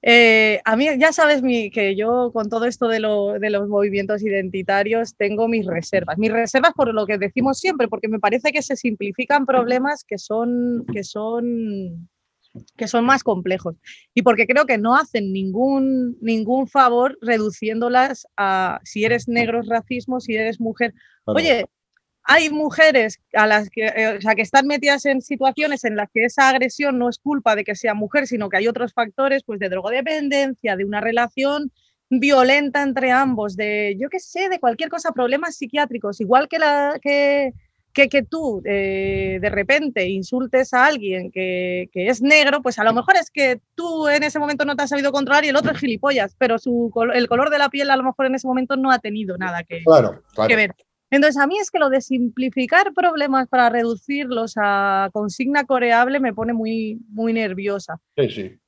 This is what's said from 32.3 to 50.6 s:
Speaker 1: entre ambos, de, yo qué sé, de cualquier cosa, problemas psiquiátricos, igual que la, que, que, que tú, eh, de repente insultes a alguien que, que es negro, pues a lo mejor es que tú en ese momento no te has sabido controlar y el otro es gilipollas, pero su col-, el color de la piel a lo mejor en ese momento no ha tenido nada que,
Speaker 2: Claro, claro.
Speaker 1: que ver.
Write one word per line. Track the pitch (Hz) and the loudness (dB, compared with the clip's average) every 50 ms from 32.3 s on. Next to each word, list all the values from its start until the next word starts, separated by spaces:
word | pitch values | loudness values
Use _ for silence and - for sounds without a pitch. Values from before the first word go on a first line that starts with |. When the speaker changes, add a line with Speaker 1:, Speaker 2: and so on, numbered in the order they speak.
| 285 262 247 254 277 285 294 285 254 285 | 6 6 6 6 4 2 2 0 -2 -2
Speaker 1:
entre | 285 277 254 269 254 254 | -2 0 -2 -2 0 2
ambos, | 247 254 277 269 254 214 208 208 185 | 2 2 2 2 0 -2 -2 -4 -4
de, | 185 214 208 208 208 208 202 202 190 | -4 -4 -4 -2 -2 -2 -4 -4 -4
yo | 254 285 | -6 -6
qué | - 370 | -6 -8
sé, | - - - 349 381 381 | -10 -8 -6 -4 -2 -2
de | 370 349 | -2 0
cualquier | - 247 233 - 320 320 | 0 0 0 0 -6 -6
cosa, | - 339 - 330 | -6 -6 -6 -4
problemas | - - 247 240 262 285 339 339 - | -2 -2 -2 0 0 -2 -2 -6 -8
psiquiátricos, | - 285 233 - 294 294 - 240 233 - 202 202 - | -10 -12 -6 -2 -2 -2 -2 -4 -8 -6 -8 -6 -6
igual | 226 190 247 254 302 294 | -2 2 2 2 2 2
que | - 330 | -2 0
la, | 320 294 294 285 285 285 302 - | 2 2 2 2 0 -2 -2 -4
que, | _ 285 285 285 285 285 285 285 277 262 247 - _ _ _ _ _ _ | _ -2 0 2 2 2 2 2 0 -2 -6 -10 _ _ _ _ _ _
que, | _ - 277 269 | _ 2 2 4
que | 269 277 233 | 2 -2 -2
tú, | - - 320 320 269 214 190 - | 0 -6 -4 -4 -4 -4 -4 -4
eh, | - 202 202 196 196 196 190 196 196 196 190 190 190 190 190 | -4 -2 -2 -2 -2 -4 -4 -4 -4 -4 -4 -4 -4 -4 -2
de | 180 208 | -2 -2
repente | 196 196 196 196 277 302 302 285 240 214 185 180 | -2 -2 0 2 0 0 0 -2 -2 -2 -2 -2
insultes | 196 190 185 - - 254 262 233 254 254 262 - - | -2 -4 -6 -4 -4 -4 -4 0 0 0 0 2 2
a | 247 254 | 2 4
alguien | 294 302 262 208 196 185 185 180 185 | 4 2 0 -4 -4 -4 -4 -6 -8
que, | - 185 185 185 180 180 180 180 180 180 180 - | -8 -6 -4 -4 -4 -4 -4 -4 -4 -6 -6 -8
que | _ 185 180 208 | _ -4 -2 -2
es | 254 214 | 0 0
negro, | 240 277 302 302 294 277 277 294 | 2 4 4 4 4 4 0 0
pues | 254 254 233 - | -2 -4 -4 0
a | 208 | 0
lo | 226 | 2
mejor | 226 240 247 359 392 | 2 2 2 4 2
es | 359 320 - | 2 2 -2
que | _ 294 277 262 247 226 _ _ _ | _ 0 0 0 0 -2 _ _ _
tú | - 339 339 330 320 311 294 | -8 -6 -6 -4 -2 0 2
en | 285 294 294 | 2 2 0
ese | 302 - 311 | -2 -2 -2
momento | 294 294 294 254 294 | -4 -2 -2 -2 -2
no | 285 285 | -2 -2
te | 247 | -2
has | 285 254 | -2 -2
sabido | 285 285 277 277 | -2 0 0 0
controlar | 262 285 277 240 277 294 294 | 0 0 0 2 2 2 4
y | 302 | 4
el | 269 | 2
otro | 285 - 311 | 2 0 0
es | 302 - | -4 -2
gilipollas, | 285 269 226 196 - 285 285 247 196 202 _ _ | -2 -4 -4 -2 -2 0 0 0 -2 -2 _ _
pero | 262 240 233 226 | 0 0 0 0
su | - 254 240 240 240 226 | 0 -2 0 0 0 -2
col-, | - 233 226 240 240 | 0 -2 0 2 2
el | 247 240 226 | 0 2 2
color | 233 240 277 311 | 2 2 2 2
de | 294 285 | 2 2
la | 285 277 | 2 0
piel | - 277 285 285 | 0 -2 0 2
a | 269 | 2
lo | 262 | 2
mejor | 254 262 254 - 269 | 2 -2 -2 0 -2
en | 262 254 | 0 0
ese | 269 - 262 | -2 -2 -2
momento | 254 262 262 240 277 | -2 -2 -2 -2 -2
no | 262 262 269 | -2 2 2
ha | 254 240 | 2 2
tenido | - 214 208 214 214 185 180 180 | 0 -6 -6 -6 -6 -6 -6 -6
nada | 190 185 175 170 | -6 -6 -6 -6
que, | 170 _ 170 170 165 | -8 _ -12 -2 6
Speaker 2:
Claro, | 160 160 151 120 98 - - _ _ _ | 8 8 8 8 4 -2 -8 _ _ _
claro. | - 107 110 | -2 2 2
Speaker 1:
que | 233 | 4
ver. | 214 | 2